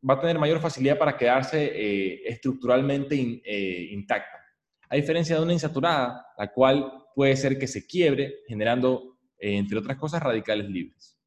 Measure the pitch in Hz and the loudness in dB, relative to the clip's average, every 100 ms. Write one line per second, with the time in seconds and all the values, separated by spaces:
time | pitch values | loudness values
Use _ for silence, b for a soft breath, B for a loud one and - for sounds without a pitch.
0 | 131 135 165 160 151 165 165 135 131 147 | 2 0 2 2 2 2 0 0 2 4
1 | 151 - 120 127 135 156 147 - 104 101 | 2 2 2 2 2 -2 -2 -2 -2 0
2 | 95 85 - 117 135 131 120 123 139 139 | -2 -4 -8 -4 -4 -4 2 2 4 -2
3 | 139 143 123 117 - 104 98 90 85 101 | -2 -2 -2 -6 -8 -4 -4 -6 -8 -10
4 | 101 110 - - _ _ _ _ _ 139 | -4 -6 -6 -20 _ _ _ _ _ -2
5 | 143 160 160 165 160 175 151 160 165 156 | 0 0 0 0 2 0 0 0 0 2
6 | 123 127 - - 104 - 131 139 139 - | 0 -4 -16 -8 -8 4 6 6 0 -8
7 | _ - 139 135 139 135 131 107 - 180 | _ 2 2 4 2 -2 -4 -8 -6 2
8 | 170 139 131 - - 110 110 123 127 127 | 2 2 -2 -6 -10 -2 0 2 2 0
9 | - _ _ _ 101 101 101 107 107 135 | -4 _ _ _ -2 -2 0 -2 -4 -6
10 | 156 165 147 113 107 107 104 92 78 _ | -4 -2 -2 -2 -2 -4 -2 -6 -8 _
11 | - _ | -20 _